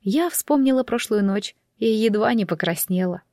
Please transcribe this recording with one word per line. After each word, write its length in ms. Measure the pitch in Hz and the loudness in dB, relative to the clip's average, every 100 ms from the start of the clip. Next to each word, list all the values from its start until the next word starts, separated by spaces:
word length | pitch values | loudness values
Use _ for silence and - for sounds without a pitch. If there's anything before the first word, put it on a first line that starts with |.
я 300 | 196 247 339 | -2 0 0
вспомнила 540 | - - 294 269 262 | -4 0 2 4 2
прошлую 400 | 254 240 - 208 | 0 -4 -2 0
ночь 320 | 196 196 - - _ _ | 0 0 -6 -16 _ _
и 80 | 226 | 0
едва 480 | 220 226 208 220 | 2 2 2 2
не 100 | 240 | 0
покраснела. 800 | 196 165 170 175 - 180 185 180 _ | 0 -2 -2 -4 -2 -2 -2 -4 _